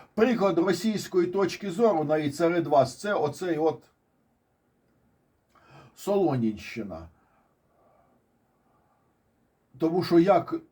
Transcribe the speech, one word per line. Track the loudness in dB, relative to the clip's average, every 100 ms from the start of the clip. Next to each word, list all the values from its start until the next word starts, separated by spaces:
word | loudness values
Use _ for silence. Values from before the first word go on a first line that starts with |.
| -10
приклад | 0 0 2 2 2
російської | 0 0 -2 -4 -2 -2 0
точки | 0 -2 -4 -8
зору | 0 2 2
навіть | 0 -2 -2 -2
серед | 0 0 2
вас, | 2 2 -2
це | -4
оцей | -2 -2 -4 -4 -2
от | -2 -2 -10 _ _ _ _ _ _ _ _ _ _ _ _ _ _ _ _ _ _ -20 -20 -12
Солонінщина. | -2 0 0 0 -2 -4 -10 -12 -12 -14 -16 _ _ _ _ _ _ _ _ _ _ _ _ _ _ _ _ _ _ _ _ _ _ _ _ _ _ -4
Тому | -2 0
що | 4 4
як | 6 4 0 -8 -12